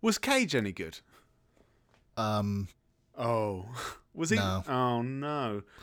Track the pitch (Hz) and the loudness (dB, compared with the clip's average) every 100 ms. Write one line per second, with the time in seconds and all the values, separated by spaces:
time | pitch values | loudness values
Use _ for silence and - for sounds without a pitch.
0 | 220 208 - 269 208 131 104 92 82 - | 0 2 2 2 4 2 0 -2 -8 -10
1 | - - _ _ _ _ _ _ _ _ | -18 -20 _ _ _ _ _ _ _ _
2 | _ - 110 104 101 101 98 - _ _ | _ -2 0 2 0 0 -4 -8 _ _
3 | _ - 120 117 107 95 101 123 - - | _ -4 0 2 0 -2 -8 -10 -10 -12
4 | _ - 160 208 95 95 117 127 127 120 | _ -4 0 2 2 0 0 2 2 2
5 | 123 135 147 147 123 101 - - | 0 -4 -4 -2 -2 -4 -8 -16